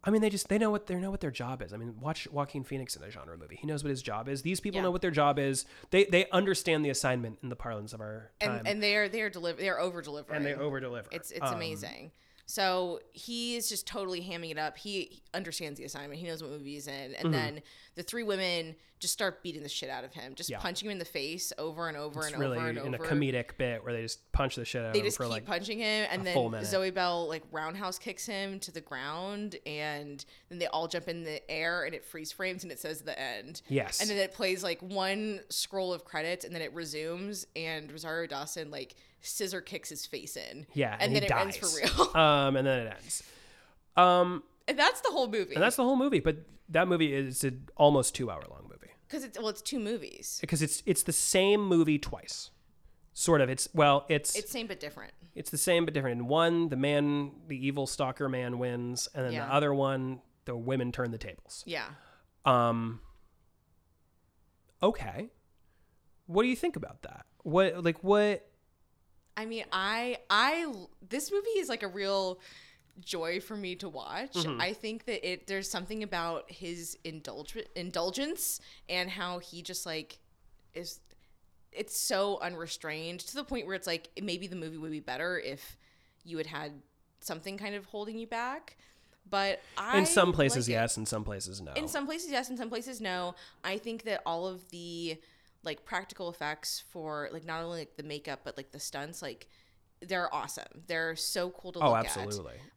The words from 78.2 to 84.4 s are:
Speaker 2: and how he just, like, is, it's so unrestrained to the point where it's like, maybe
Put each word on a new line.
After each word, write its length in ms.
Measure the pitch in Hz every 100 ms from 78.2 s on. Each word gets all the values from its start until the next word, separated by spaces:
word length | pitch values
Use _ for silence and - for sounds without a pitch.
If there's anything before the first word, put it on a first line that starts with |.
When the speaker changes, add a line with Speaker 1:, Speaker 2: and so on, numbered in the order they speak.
| 294 - - - - - -
Speaker 2:
and 220 | 180 180
how 280 | 180 180 175
he 240 | 175 170
just, 240 | 170 180 175
like, 320 | 160 151 - _ _ - - _
is, 260 | 165 175 - - - _ - - _ -
it's 240 | - 214 -
so 420 | - 196 202 -
unrestrained 800 | 175 175 165 - 160 156 165 175
to 140 | -
the 100 | 277
point 220 | 285 254 185
where 80 |
it's 120 | 190 185
like, 220 | 170 - -
maybe 240 | 202 175